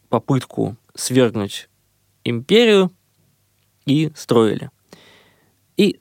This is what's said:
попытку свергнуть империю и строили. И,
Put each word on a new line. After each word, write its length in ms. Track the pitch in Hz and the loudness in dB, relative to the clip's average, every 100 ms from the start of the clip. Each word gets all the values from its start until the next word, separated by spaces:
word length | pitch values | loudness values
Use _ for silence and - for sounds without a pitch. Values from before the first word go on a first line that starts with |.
| _ | _
попытку 680 | 120 - 131 - - 107 117 _ | -4 -2 -4 -4 -8 -8 -10 _
свергнуть 760 | - - 127 117 113 101 - - _ _ _ _ _ - | -12 -2 2 2 0 -8 -12 -18 _ _ _ _ _ -8
империю 680 | 117 131 214 226 202 185 _ _ _ _ _ _ _ _ _ - | -8 0 2 4 4 2 _ _ _ _ _ _ _ _ _ -2
и 260 | 147 151 - | -2 -2 -6
строили. 540 | - 117 110 - 131 _ _ - _ _ _ _ _ _ _ - | 0 2 2 -2 -10 _ _ -20 _ _ _ _ _ _ _ -2
И, 180 | 202 - | -2 -2